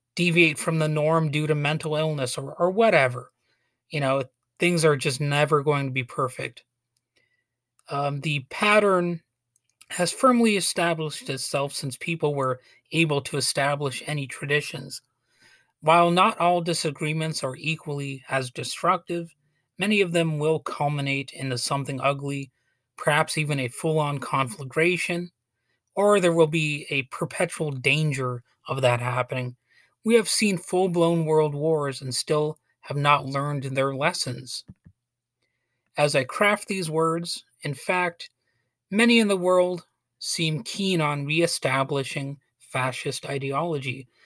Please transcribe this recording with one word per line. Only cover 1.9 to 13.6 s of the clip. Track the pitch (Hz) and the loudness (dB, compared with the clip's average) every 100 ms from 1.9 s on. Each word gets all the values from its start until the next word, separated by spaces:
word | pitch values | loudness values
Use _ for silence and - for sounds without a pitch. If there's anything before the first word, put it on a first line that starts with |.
| 151 | -2
illness | 160 147 127 - | -2 -2 -4 -4
or, | 139 | -8
or | - 180 | -2 0
whatever. | 190 226 170 131 123 - _ _ _ _ _ _ | 4 4 6 4 0 -12 _ _ _ _ _ _
You | 147 | -4
know, | 139 139 127 _ _ - | 0 0 -2 _ _ 0
things | 175 175 | 2 4
are | 156 139 | 4 4
just | 147 131 | 0 -2
never | 143 143 147 151 | 0 2 4 2
going | 139 143 139 | 2 0 0
to | |
be | 131 | -4
perfect. | 123 - 131 - 131 - _ _ _ _ _ _ _ _ _ _ _ _ - | -6 -4 -4 -4 -10 -12 _ _ _ _ _ _ _ _ _ _ _ _ -8
Um, | 143 143 143 | -4 -4 -4
the | 151 143 - | -4 -6 -6
pattern | - 208 214 202 185 175 170 _ _ _ _ _ _ - | -2 4 4 6 2 0 -4 _ _ _ _ _ _ -10
has | - 175 | -2 -2
firmly | - 262 240 226 196 | 4 4 6 4 4
established | - 185 175 160 151 - - | 2 2 0 0 -4 -8 -8
itself | 135 - 143 139 | -6 -4 -2 -2
since | - 139 - | -4 -6 -8
people | - 165 151 | -6 -2 -2
were | 143 131 123 _ _ _ | 0 -2 -4 _ _ _
able | 156 160 143 | 0 2 2
to | 135 147 | -2 0
establish | - - | 0 2